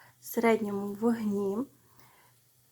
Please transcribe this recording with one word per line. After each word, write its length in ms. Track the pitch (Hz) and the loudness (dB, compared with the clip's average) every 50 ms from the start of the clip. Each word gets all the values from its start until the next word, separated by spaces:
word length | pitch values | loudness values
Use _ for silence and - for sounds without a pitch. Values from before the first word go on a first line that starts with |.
| - - _ _ | -20 -20 _ _
середньому 760 | - - - 240 233 226 226 214 214 202 202 196 202 202 202 | -16 -8 -2 2 4 4 4 4 2 -2 -4 -4 -4 -6 -4
вогні. 640 | 202 226 240 226 226 214 208 202 202 202 196 196 226 277 - - _ _ _ _ - - - _ _ _ _ _ _ _ _ _ _ _ _ | 0 0 0 2 2 0 -2 0 0 0 -2 -2 -2 -4 -6 -10 _ _ _ _ -20 -20 -20 _ _ _ _ _ _ _ _ _ _ _ _